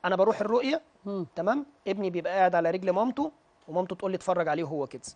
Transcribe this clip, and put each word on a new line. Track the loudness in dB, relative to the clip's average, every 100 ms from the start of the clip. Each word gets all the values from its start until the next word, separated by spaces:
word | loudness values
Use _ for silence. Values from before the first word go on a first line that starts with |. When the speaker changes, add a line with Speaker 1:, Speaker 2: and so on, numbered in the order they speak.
| 0
Speaker 1:
أنا | 4
بروح | 4 2
الرؤية، | 2 2 2 -2 -4 _ -8
Speaker 2:
مم. | -6 -6 -4
Speaker 1:
تمام؟ | 0 0 -4 _ -4
ابني | -2 -2
بيبقى | -2 -2
قاعد | 2 4 4
على | 2
رجل | 0 0
مامته، | 2 0 -2 -4 -6 _ _ -6
ومامته | -4 -4 -4
تقول | -4
لي | -4
اتفرج | 0 0 2
عليه | 0
وهو | -2 -4 -6
كده. | -8 -16